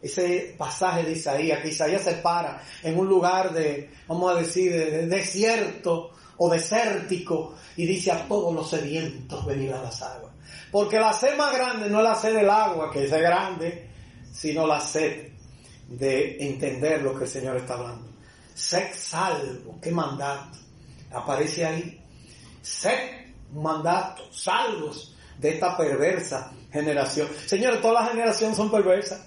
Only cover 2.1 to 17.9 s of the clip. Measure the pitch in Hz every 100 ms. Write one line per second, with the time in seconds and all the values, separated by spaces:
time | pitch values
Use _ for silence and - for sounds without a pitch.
2.1 | 165 175 170 160 - - - 160 160 190
3.1 | 190 180 185 190 165 151 143 - - -
4.1 | 170 180 175 165 180 185 170 156 156 165
5.1 | 190 - 190 226 226 190 - 180 165 -
6.1 | - - - 170 165 - 220 226 190 165
7.1 | 175 - 160 160 - - - 170 185 190
8.1 | 165 - 202 170 160 - 160 143 160 139
9.1 | 127 - 143 - 139 135 131 127 - 127
10.1 | - - - - - - 202 202 220 220
11.1 | 220 269 294 285 254 254 226 208 208 226
12.1 | 214 214 220 202 214 214 170 156 143 139
13.1 | 156 165 180 190 175 170 170 - - -
14.1 | - - - 156 151 156 147 - 156 160
15.1 | 160 - - - - - - - 123 135
16.1 | 131 151 - 143 135 139 127 147 156 139
17.1 | 135 127 135 127 123 123 123 120